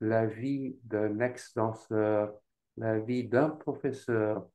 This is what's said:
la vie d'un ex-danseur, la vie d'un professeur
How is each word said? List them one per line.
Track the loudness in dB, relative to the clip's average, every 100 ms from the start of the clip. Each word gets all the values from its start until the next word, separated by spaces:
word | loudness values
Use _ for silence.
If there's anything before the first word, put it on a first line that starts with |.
la | 2 2 2
vie | 0 -2 -2 -4 -8
d'un | -4 0 0 0
ex-danseur, | -2 -4 -8 -2 0 -2 -2 2 4 2 0 -4 _ _ _ -4
la | 0 0
vie | 0 -2 2
d'un | 2 2
professeur | 0 -6 -4 -4 -4 0 0 2 -2 -6